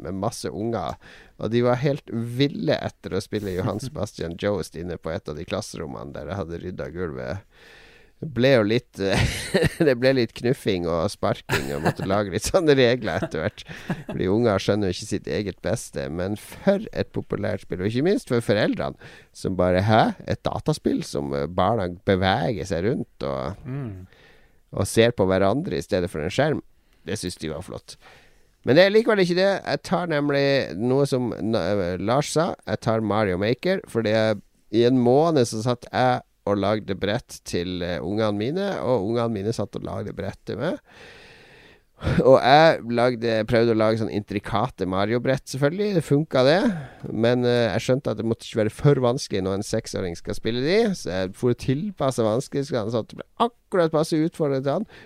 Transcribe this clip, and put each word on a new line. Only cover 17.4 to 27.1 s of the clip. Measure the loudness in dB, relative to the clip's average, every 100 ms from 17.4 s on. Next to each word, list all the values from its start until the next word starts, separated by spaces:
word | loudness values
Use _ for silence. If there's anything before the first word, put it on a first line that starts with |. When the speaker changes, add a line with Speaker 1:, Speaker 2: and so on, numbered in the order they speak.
| -4 -6 -8
Speaker 1:
spill, | -4
og | -2
ikke | -2 -2
minst | -2 -2
for | -2
foreldrene, | 0 0 0 -2 -6 -8 -16 -20 -20 -10
som | -4 0
bare, | 2 2
"Hæ? | 4 4 4 0 -6
Et | -4 -4
dataspill | -4 -2 -2 0 -2
som, | -4 -6 -4 -2
eh, | -2
barna | 0 2 2 -2 -2 0
beveger | 2 4 2 0 -2 -2
seg | -2 0
rundt | -2 -6 -8 -6
og, | -4 -6 -8 -10
Speaker 2:
Mm. | -10 -10 -12 -16 -20 -20 -20 _ _ _
Speaker 1:
og | -4 0
ser | 4 4
på | 4 2
hverandre | 4 2 2 -2 -4
i |
stedet | -2 0 0
for | -4
en | -4
skjerm?" | 0 0 0 -6 _ _ _
Det | -10